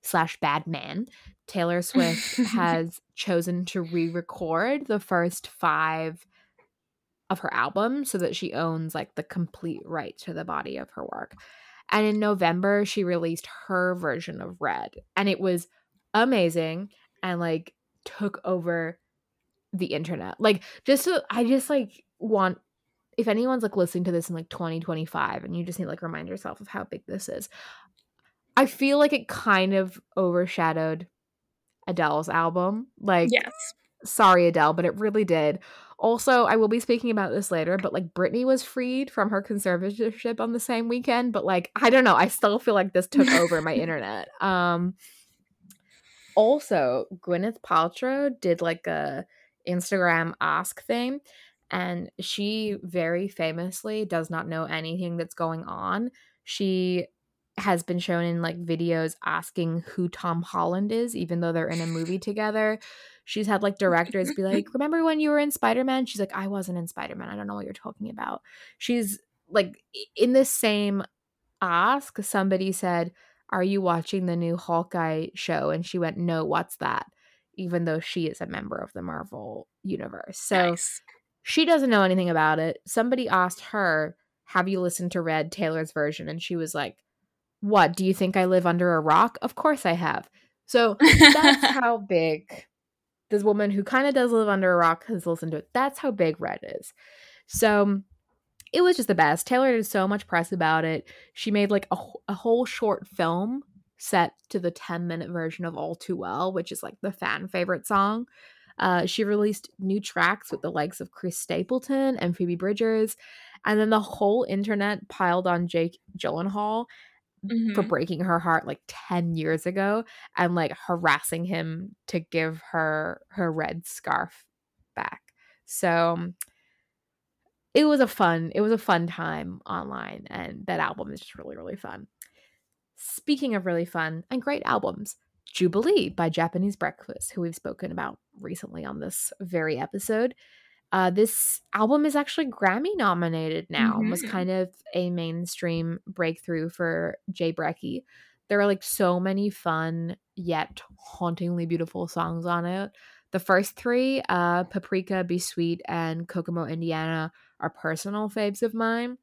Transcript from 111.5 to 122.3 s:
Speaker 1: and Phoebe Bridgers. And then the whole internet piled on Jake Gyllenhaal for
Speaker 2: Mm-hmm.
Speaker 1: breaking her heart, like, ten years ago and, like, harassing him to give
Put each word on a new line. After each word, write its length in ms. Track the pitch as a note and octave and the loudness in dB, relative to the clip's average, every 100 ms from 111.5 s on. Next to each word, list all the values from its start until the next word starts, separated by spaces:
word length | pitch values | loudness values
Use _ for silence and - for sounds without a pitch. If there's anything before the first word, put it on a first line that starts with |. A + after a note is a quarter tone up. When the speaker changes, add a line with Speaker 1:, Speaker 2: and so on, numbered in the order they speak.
| E3+ F#3+ B3+ - C4+ C4+ B3 | -4 -2 -4 -2 0 0 0
Speaker 1:
and 180 | F3 F3 | -2 0
Phoebe 180 | F3 F3 | -2 -2
Bridgers. 600 | F#3 G#3 A3+ A3 G#3+ - - - - - - | -2 0 0 2 0 -4 -16 -20 -20 -8 0
And 140 | G#3+ | 2
then 100 | G#3+ | 4
the 100 | A3 | 2
whole 440 | G#3 - G3+ A3 - | 0 0 2 2 0
internet 580 | G3 G3+ G#3 G3+ G3+ - | -2 -2 0 -2 -4 -10
piled 380 | - F#3 F3 F#3 | -2 2 2 2
on 200 | F3 F3 | 0 0
Jake 300 | E3+ E3 - _ F#3 | 0 -2 -4 _ -8
Gyllenhaal 720 | - E3 F#3+ G3+ G#3 A3 A#3+ - - _ _ _ G3 A#3 A3+ | -4 -2 -4 -4 -2 -4 -6 -14 -20 _ _ _ -4 0 0
for 100 | G#3 | 0
Speaker 2:
Mm-hmm. 0 | |
Speaker 1:
breaking 380 | G#3 E3 E3 E3 | 0 0 -2 -2
her 180 | F3+ E3+ | 0 0
heart, 280 | E3+ D#3+ - | 2 0 0
like, 140 | C#3 - | -10 -12
ten 480 | - - F3 E3+ E3 | -18 -4 -2 0 -2
years 300 | D#3 D#3+ F3+ | 0 -2 -2
ago 380 | F#3+ G3 G#3+ A3+ - - - | -2 0 0 -4 -16 -12 -2
and, 180 | F3 F3 | 0 2
like, 180 | D#3 - - | 0 -4 -4
harassing 580 | E3+ E3+ C#3+ - E3 F3 | 0 2 2 0 -6 -4
him 500 | E3 E3 D#3+ G3 G#3+ - | -4 -4 -8 -12 -16 -6
to 120 | F3+ | -6
give 400 | E3 | -2